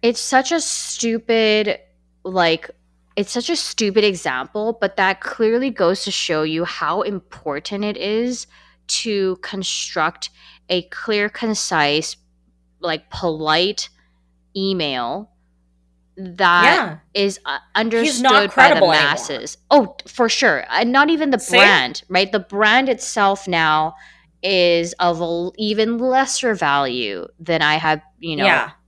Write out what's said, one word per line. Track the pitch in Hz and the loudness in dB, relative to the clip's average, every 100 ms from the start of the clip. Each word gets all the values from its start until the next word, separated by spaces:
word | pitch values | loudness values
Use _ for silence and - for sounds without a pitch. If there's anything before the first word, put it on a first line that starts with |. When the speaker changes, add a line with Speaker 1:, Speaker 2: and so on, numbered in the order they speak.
Speaker 1:
It's | 233 233 | 0 0
such | - 262 269 | 0 0 2
a | 330 | -2
stupid, | - - - - 233 226 226 226 220 214 208 - _ _ _ _ | -2 -8 -8 -6 -4 -4 0 2 2 2 0 -4 _ _ _ _
like, | 185 185 170 165 - - _ _ _ - | -6 0 2 0 -4 -20 _ _ _ -6
it's | 202 | -4
such | 240 240 | -4 -4
a | 339 | -4
stupid | - - 214 196 | -4 -4 0 2
example, | 208 185 156 127 139 214 214 226 | 2 0 -4 -6 -6 -6 -6 -4
but | 196 - | -4 0
that | 190 190 | 0 0
clearly | - - 220 233 269 | -8 -2 0 2 -2
goes | 220 175 185 - | 0 0 0 -4
to | |
show | - - 156 | -6 -2 -2
you | 156 160 170 | -2 -2 -4
how | - 151 180 | -4 -4 -2
important | 208 196 _ - 156 143 - 202 | -4 -6 _ -12 -8 -8 -8 -6
it | 208 202 | -6 -4
is | 196 214 247 247 - _ _ _ - | -4 -2 -2 -6 -12 _ _ _ -8
to | - 233 202 190 185 | -6 -4 -2 -2 -4
construct | - 196 185 - - 180 160 - - _ - _ _ | -8 -8 -8 -8 -6 -2 -4 -4 -16 _ -20 _ _
a | 180 | -4
clear, | 175 - - 208 208 | -4 -12 -4 -2 -2
concise, | - 226 214 - 170 147 147 160 - _ _ _ _ _ _ | -4 -4 -4 -2 0 2 0 -4 -12 _ _ _ _ _ _
like, | 170 160 _ | -6 -6 _
polite | - 180 156 156 156 185 214 - _ _ _ _ _ _ 196 | -6 -6 -4 0 2 2 -2 -10 _ _ _ _ _ _ -6
email | 196 185 151 127 120 160 214 _ _ _ _ _ _ _ _ - | -4 -2 -2 -4 -4 -6 -10 _ _ _ _ _ _ _ _ -16
that | 185 175 185 175 | -16 0 4 6
Speaker 2:
Yeah. | 175 359 214 160 _ | 6 4 0 -8 _
Speaker 1:
is, | 202 202 190 - | -2 -2 -2 -10
uh, | 143 | -12
Speaker 2:
He's | _ - 226 226 294 254 | _ -4 -2 0 0 2
not | 262 | 4
Speaker 1:
understood | |
by | 240 | 4
the | 202 | 2
Speaker 2:
credible | - 269 302 185 | 6 6 8 4
anymore. | 156 143 | 4 2
Speaker 1:
masses. | 156 - 135 151 - _ | 0 -4 -10 -10 -16 _
Oh, | 285 208 - - | 4 4 -6 -20
for | - 233 | -2 0
sure. | - 247 143 - | 2 2 0 -2
And | 147 240 | -2 2
not | 262 294 | 2 2
even | 320 302 | 2 2
the | 247 | 0
Speaker 2:
See? | - 247 | 2 6
Speaker 1:
brand, | 262 180 127 - _ | 6 6 0 -6 _
right? | 185 196 | 0 0
The | 202 | -2
brand | 185 202 214 233 269 | -4 0 4 4 2
itself | 247 - - 196 196 - | -2 -4 0 2 0 -2
now | 170 160 156 156 - - _ _ _ | 0 2 2 0 -6 -20 _ _ _
is | 185 190 180 170 170 | -2 2 4 4 0
of | - 180 165 | -2 -2 0
a | |
l-, | 170 170 175 - | -4 -4 -6 -6
even | 214 214 220 233 | -4 -2 -2 -2
lesser | 254 254 269 - 247 202 | 0 0 0 -2 -2 -2
value | 151 143 139 123 110 95 85 _ | 0 0 0 -4 -6 -6 -10 _
than | 165 165 | -4 0
I | 151 151 | 2 2
have, | 160 156 - _ | 0 -2 -4 _
you | 165 151 | -8 0
know, | 185 | 2
Speaker 2:
Yeah. | 156 113 - | 2 0 -12